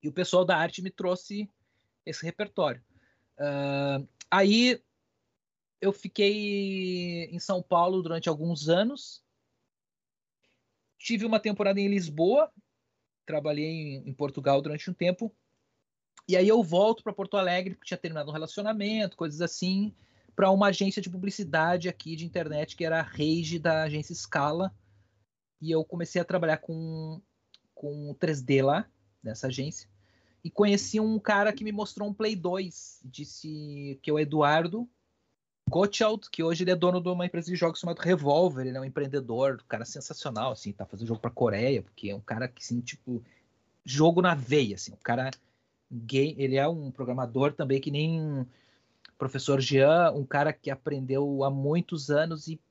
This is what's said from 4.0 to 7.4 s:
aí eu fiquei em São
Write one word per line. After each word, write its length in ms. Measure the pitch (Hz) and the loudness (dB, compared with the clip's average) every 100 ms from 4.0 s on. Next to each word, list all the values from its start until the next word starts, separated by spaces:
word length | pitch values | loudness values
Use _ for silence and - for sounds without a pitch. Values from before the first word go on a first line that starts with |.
| 139 _ - | -6 _ 0
aí 500 | 185 196 220 247 240 _ _ _ _ _ _ _ _ _ _ | 4 6 6 4 2 _ _ _ _ _ _ _ _ _ _
eu 100 | 196 | -2
fiquei 1300 | 196 190 - 202 214 208 202 196 190 185 180 175 170 170 | -2 -8 2 2 2 -2 -2 -2 -2 -4 -4 -4 -6 -8
em 140 | |
São 220 | 170 | -10